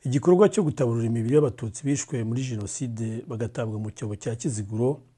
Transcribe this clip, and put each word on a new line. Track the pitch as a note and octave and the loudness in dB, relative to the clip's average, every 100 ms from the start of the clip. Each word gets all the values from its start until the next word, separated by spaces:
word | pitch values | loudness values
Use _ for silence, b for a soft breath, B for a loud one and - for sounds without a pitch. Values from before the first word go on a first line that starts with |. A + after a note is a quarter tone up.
| C#3 | 0
Igikorwa | C3+ E3+ F3+ G3+ | 2 6 8 6
cyo | F#3+ | 6
gutaburura | D#3+ A#2 B2+ A#2 A2+ | 0 2 2 2 0
imibiri | A#2 A2+ D3 | 0 4 4
y'Abatutsi | C#3+ - A2+ - C#3 | 4 0 -8 -6 -2
bishwe | C#3+ - B2+ | -2 -2 -4
muri | A2+ A#2+ | -2 -4
Jenoside | C3 A2 G2 - B2+ A2+ A2+ A2 - | -4 -6 -6 -6 -6 -4 -6 -6 -8
bagatabwa | A#2 A2+ - A2+ G#2+ | -6 -6 -4 -6 -4
mu | G#2+ | -8
cyobo | - G#2+ G#2 | -8 -8 -6
cya | - A2+ | -6 -4
Kiziguro | D#3+ G#2+ G2+ A2 B2 D3 - | -4 -4 -6 0 0 0 -8